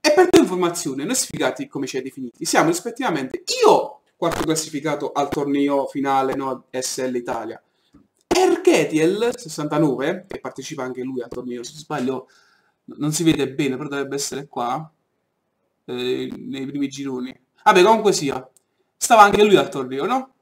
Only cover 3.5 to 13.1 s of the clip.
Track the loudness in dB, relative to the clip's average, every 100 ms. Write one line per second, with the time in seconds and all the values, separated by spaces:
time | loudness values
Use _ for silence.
3.5 | 4 6 6 0 -12 _ _ -4 -2 -2
4.5 | -4 -4 -6 -4 -4 -4 -4 -4 -4 -2
5.5 | 0 2 0 -2 -4 0 0 0 -2 -6
6.5 | -8 _ -8 -6 -6 -4 -4 -6 -8 -8
7.5 | -14 _ _ _ _ _ _ _ 2 4
8.5 | 4 4 4 2 2 2 2 -2 -4 -12
9.5 | -8 -2 2 2 2 -2 -4 -10 -12 -12
10.5 | -12 -12 -8 -8 -8 -8 -8 -8 -10 -8
11.5 | -10 -12 -16 -10 -4 -4 -4 -10 _ _
12.5 | _ _ _ -20 -6 -4